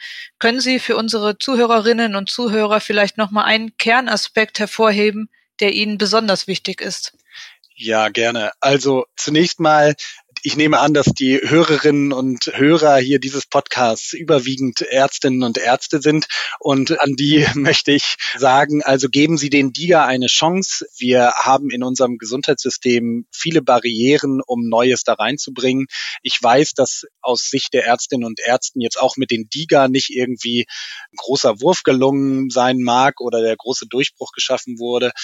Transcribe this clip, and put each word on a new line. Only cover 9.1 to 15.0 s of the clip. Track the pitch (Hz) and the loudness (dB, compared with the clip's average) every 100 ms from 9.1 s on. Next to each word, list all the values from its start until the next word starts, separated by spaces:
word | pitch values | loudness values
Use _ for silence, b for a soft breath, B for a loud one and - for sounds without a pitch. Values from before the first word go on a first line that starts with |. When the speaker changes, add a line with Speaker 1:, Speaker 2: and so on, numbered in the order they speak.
Speaker 2:
zunächst | - - 151 180 - | -8 -2 0 0 0
mal, | 156 151 147 147 B B _ - 135 | 2 4 4 2 B B _ -10 -6
ich | 143 | 0
nehme | 151 143 | 2 4
an, | 147 | 4
dass | 147 - | 4 2
die | - 131 131 | 0 0 0
Hörerinnen | - 160 160 143 151 143 143 | 2 2 4 4 2 2 0
und | 131 131 123 156 | -2 -4 -4 -6
Hörer | 135 143 165 151 139 | 2 4 6 6 4
hier | 127 139 | 4 0
dieses | 131 139 - | -2 -8 -2
Podcasts | 143 - 127 120 110 - | -2 -2 0 0 0 -6
überwiegend | - 160 143 127 131 131 - | -6 0 0 0 -4 -4 -4
Ärztinnen | - 131 | -2 0